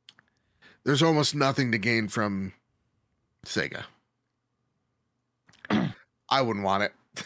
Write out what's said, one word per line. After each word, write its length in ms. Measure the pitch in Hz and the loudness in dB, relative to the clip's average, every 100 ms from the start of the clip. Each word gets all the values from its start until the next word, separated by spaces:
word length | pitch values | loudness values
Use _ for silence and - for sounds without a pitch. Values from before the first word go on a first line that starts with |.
| _ - _ _ _ _ - _ 123 | _ -20 _ _ _ _ -20 _ 0
There's 180 | 143 | 2
almost 300 | 165 151 143 147 | 4 4 2 2
nothing 360 | 135 135 123 | 0 2 0
to 60 | 113 | 0
gain 300 | 113 113 104 | 0 0 0
from 460 | 117 107 98 95 - _ _ _ _ _ _ _ _ - | -2 -2 -2 -6 -12 _ _ _ _ _ _ _ _ -8
Sega. 380 | - 71 - - _ _ _ _ _ _ _ _ _ _ _ _ _ _ _ _ - - | -6 -4 -8 -14 _ _ _ _ _ _ _ _ _ _ _ _ _ _ _ _ -14 -2
<clears throat> 240 | - - - _ _ - | 0 0 -6 _ _ -2
I 120 | 135 | 0
wouldn't 240 | 120 101 98 | 2 0 0
want 180 | 98 | 0
it. 100 | 104 - _ - | 0 -6 _ -16